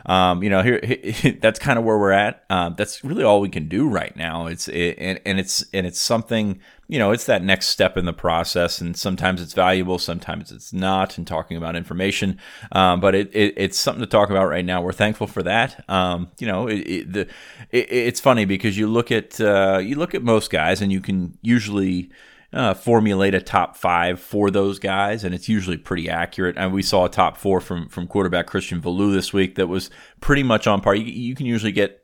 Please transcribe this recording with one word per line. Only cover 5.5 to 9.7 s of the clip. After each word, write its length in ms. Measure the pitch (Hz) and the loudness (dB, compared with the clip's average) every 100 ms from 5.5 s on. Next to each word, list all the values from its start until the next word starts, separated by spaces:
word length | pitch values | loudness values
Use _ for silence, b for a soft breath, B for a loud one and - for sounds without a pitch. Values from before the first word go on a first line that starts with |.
| - - | -4 -4
and 160 | 98 90 | -4 -4
it's 140 | - | -4
something, 580 | - 117 110 113 104 95 b b - | -2 -2 -2 -2 -2 -4 b b -6
you 100 | 143 | 0
know, 120 | 101 | 2
it's 160 | 117 - | 2 2
that 180 | 107 92 | 0 2
next 220 | 95 - | 0 0
step 280 | - 95 95 | 0 0 0
in 80 | |
the 80 | 87 | -4
process, 720 | 82 87 82 85 90 87 - | -2 0 0 0 0 0 -2
and 160 | 85 85 | -6 -4
sometimes 440 | 101 92 95 92 | -4 -2 -2 -2
it's 120 | 85 | -4
valuable, 440 | - 92 | 0 2